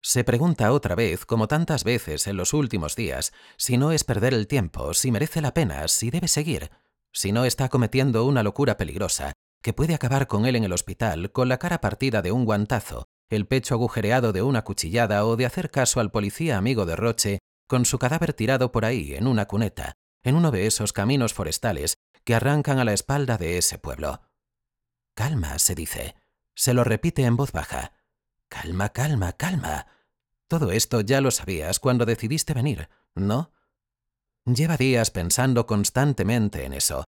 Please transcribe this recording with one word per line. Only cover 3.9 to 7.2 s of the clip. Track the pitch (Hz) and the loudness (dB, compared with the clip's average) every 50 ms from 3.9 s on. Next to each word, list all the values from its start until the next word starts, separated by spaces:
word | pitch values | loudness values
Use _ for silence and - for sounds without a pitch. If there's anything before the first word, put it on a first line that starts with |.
es | 165 151 - | 2 0 0
perder | - 120 107 101 127 127 | 0 0 2 2 2 2
el | 113 104 | 0 0
tiempo, | 104 - 135 98 80 - - 62 73 85 | 0 0 0 0 -2 -4 -6 -6 -2 -2
si | - - 131 | -2 0 0
merece | 117 104 147 156 - 165 | 0 0 0 -2 -2 -2
la | 151 139 - | -2 0 0
pena, | 170 156 98 73 67 76 | 0 0 0 -2 -4 -2
si | 85 - - - 117 | -2 -2 0 0 -2
debe | 127 175 180 | -2 -2 0
seguir, | 170 - 151 151 170 139 76 71 - - _ _ _ _ _ _ _ | 0 0 0 0 -2 -4 -4 -6 -10 -14 _ _ _ _ _ _ _
si | _ - | _ -4